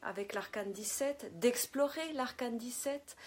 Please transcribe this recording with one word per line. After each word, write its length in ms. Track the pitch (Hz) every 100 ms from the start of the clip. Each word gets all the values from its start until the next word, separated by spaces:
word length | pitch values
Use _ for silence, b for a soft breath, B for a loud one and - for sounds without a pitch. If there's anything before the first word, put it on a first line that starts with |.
avec 300 | - 190 202
l'arcane 380 | 202 196 220 196
dix-sept, 640 | 196 214 - 277 277 214 170
d'explorer 720 | 240 240 - 269 285 320 320
l'arcane 440 | 294 254 - 247 233
dix-sept, 600 | 247 - 277 285 - -